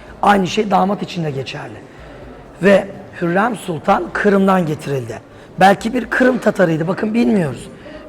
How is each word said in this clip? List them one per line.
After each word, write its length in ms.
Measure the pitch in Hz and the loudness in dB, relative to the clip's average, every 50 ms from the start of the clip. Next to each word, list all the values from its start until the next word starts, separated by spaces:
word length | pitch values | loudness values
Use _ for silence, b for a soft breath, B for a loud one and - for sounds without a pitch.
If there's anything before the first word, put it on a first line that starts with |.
| B B B B | B B B B
Aynı 260 | - 202 202 202 185 170 | 2 4 4 4 2 0
şey 240 | - 214 214 202 | 0 -2 0 2
damat 300 | 196 185 185 190 208 196 185 | 2 2 2 0 -2 -4 -6
için 200 | - - 180 165 | -6 -6 -6 -6
de 80 | 156 | -4
geçerli. 420 | 135 135 131 - - 147 135 117 104 104 - B B B B B B B B B B B B B - - 170 | -6 -6 -8 -8 -10 -12 -12 -14 -16 -18 -18 B B B B B B B B B B B B B -8 -2 2
Ve 240 | 196 196 190 - - - - - - - - | 4 4 4 2 0 -8 -16 -18 -18 -10 -6
Hürrem 340 | 180 170 170 190 208 247 226 | -4 -2 0 0 0 0 -2
Sultan 480 | - - - 175 143 - - 196 - 175 - - | -4 -8 -8 -8 -4 0 0 0 0 0 -4 -4
Kırım'dan 520 | - - 208 196 196 196 196 190 185 175 | -2 2 2 4 4 4 4 4 2 2
getirildi. 540 | 151 156 - - 143 139 135 120 113 110 - B B B B B B - - | 0 -2 -4 -4 -4 -4 -4 -6 -6 -10 -14 B B B B B B 0 4
Belki 340 | 185 196 202 196 - 226 - | 6 6 6 4 0 -2 -2
bir 120 | 247 226 | -2 -2
Kırım 320 | - - 240 254 254 254 202 | -2 0 2 4 4 2 2
Tatarıydı. 500 | - 226 202 - 185 170 165 156 165 165 | 0 0 2 2 2 2 2 2 0 -2
Bakın 260 | 185 - - 214 214 | -2 -2 -2 -2 0
bilmiyoruz. 560 | 233 240 247 226 202 170 139 123 - - - B B B B B B B | 2 2 4 4 2 2 0 -4 -8 -12 -16 B B B B B B B